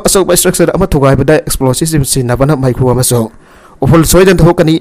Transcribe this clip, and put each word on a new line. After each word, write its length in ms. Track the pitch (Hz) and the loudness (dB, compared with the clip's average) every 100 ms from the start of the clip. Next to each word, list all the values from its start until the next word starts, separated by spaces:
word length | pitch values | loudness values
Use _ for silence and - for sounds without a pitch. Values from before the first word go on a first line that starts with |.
ꯑꯆꯧꯕ 320 | - 196 175 180 | 0 0 0 0
ꯁ꯭ꯇꯔꯛꯆꯔ 360 | 185 - 160 | 0 0 -2
ꯑꯃ 140 | 175 190 | 0 -2
ꯊꯨꯒꯥꯏꯕꯗ 460 | 147 135 - 139 156 | 0 0 0 0 0
ꯑꯦꯛꯁꯄ꯭ꯂꯣꯁꯤꯚꯁꯤꯡ 640 | - - 131 123 160 156 | -2 -4 -2 -2 -2 -2
ꯁꯤꯖꯤꯟꯅꯕꯅ 500 | 135 135 120 123 139 | -2 -4 -2 -2 0
ꯃꯥꯏꯈꯨ 360 | 135 131 120 127 | 0 -2 -2 0
ꯑꯃꯁꯨꯡ 360 | 120 123 120 110 - _ - - - | 0 0 -2 -4 -10 _ -20 -18 -6
ꯎꯐꯨꯜ 220 | 131 165 | 0 2
ꯁꯣꯏꯗꯅ 340 | 151 170 190 170 | 4 4 4 4
ꯊꯣꯛꯀꯅꯤ 320 | 170 175 156 160 | 2 2 0 0